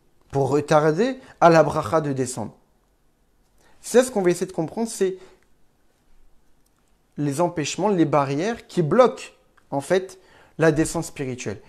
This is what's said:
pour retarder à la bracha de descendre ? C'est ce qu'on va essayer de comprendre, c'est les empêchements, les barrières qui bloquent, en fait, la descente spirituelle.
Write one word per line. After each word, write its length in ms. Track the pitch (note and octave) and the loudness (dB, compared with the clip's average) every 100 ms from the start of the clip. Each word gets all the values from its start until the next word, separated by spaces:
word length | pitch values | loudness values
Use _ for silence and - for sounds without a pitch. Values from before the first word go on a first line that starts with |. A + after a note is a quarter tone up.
| _ _ _ | _ _ _
pour 180 | C#3 C3 | -2 0
retarder 680 | C#3+ D3 D3+ D#3 D#3 B3 C4 - - | 0 2 2 4 2 -2 -4 -14 4
à 80 | E3+ | 6
la 140 | E3 | 6
bracha 380 | - D3 G#2+ D#3+ | 4 0 -2 -2
de 120 | C#3+ | -2
descendre ? 400 | C3 B2 - G#2 - _ _ _ _ _ _ _ _ _ _ _ _ | -4 -4 -6 -12 -14 _ _ _ _ _ _ _ _ _ _ _ _
C'est 220 | - A3+ | 0 0
ce 80 | B3+ | 2
qu'on 100 | G3+ | 0
va 80 | F3+ | 0
essayer 160 | E3+ F3+ | -2 -4
de 60 | |
comprendre, 360 | - D#3 - A3+ | -6 -6 -6 -8
c'est 300 | - F#3+ F#3 - _ _ _ _ _ _ _ _ - - _ _ _ _ _ _ _ _ - | -2 -4 -4 -16 _ _ _ _ _ _ _ _ -20 -20 _ _ _ _ _ _ _ _ -6
les 240 | D3 C3+ | -4 0
empêchements, 480 | F3 E3+ C#3 - G#3 | -2 -2 -6 -2 -2
les 160 | F#3 D#3 | 2 2
barrières 600 | D3 C3+ C#3+ G3+ A#3 - | 2 0 -2 -4 -8 -6
qui 140 | F3 | -4
bloquent, 500 | D3 G#3 A#3 - - _ _ _ _ | 2 4 4 2 -16 _ _ _ _
en 100 | C#3 | -8
fait, 380 | - F#3 F#3+ - _ _ _ - | -2 -2 -2 -16 _ _ _ 0
la 140 | D#3+ | 2
descente 340 | D3+ D#3 E3+ D#3+ | 2 -2 -4 -8
spirituelle. 540 | - C3 B2 A2+ G2+ | -10 -10 -8 -10 -10